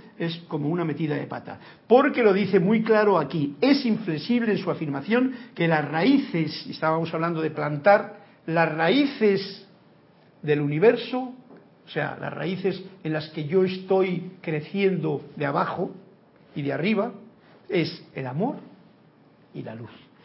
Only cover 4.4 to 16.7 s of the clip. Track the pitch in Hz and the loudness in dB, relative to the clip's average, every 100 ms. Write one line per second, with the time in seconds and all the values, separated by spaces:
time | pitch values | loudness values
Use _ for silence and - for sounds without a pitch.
4.4 | 226 185 170 147 156 139 165 240 254 - | 0 0 -2 -4 -4 -4 0 2 0 -2
5.4 | - - 165 156 143 156 226 285 - 170 | -10 -2 2 2 0 0 4 4 2 -2
6.4 | 151 - - - 160 160 165 165 170 160 | -2 -6 -12 -4 0 0 -2 -2 -2 -2
7.4 | 156 151 147 147 202 208 - - - _ | -4 -4 -4 2 6 6 4 -14 -20 _
8.4 | - 165 160 156 165 262 285 - 214 190 | -2 0 0 2 2 2 2 2 2 2
9.4 | - - - _ _ _ _ _ _ _ | -2 -14 -20 _ _ _ _ _ _ _
10.4 | 147 147 143 151 220 240 - 254 254 - | 0 0 0 4 4 4 -2 -6 -8 -12
11.4 | - - - _ - 156 143 - - 143 | -20 -20 -20 _ -10 -6 -6 -6 -10 -6
12.4 | 160 190 190 - - - 160 156 - 165 | -6 -2 -4 -4 -10 -10 -6 -6 -6 -8
13.4 | 143 190 190 185 - 190 190 165 - - | 0 2 2 0 0 2 2 -2 -8 -12
14.4 | 170 151 - 196 196 170 156 139 - - | -6 -6 -4 0 0 0 -2 -4 -8 -6
15.4 | 143 160 - - 190 - - _ _ _ | -2 -2 -2 -4 -8 -10 -20 _ _ _
16.4 | _ 156 139 | _ -8 -4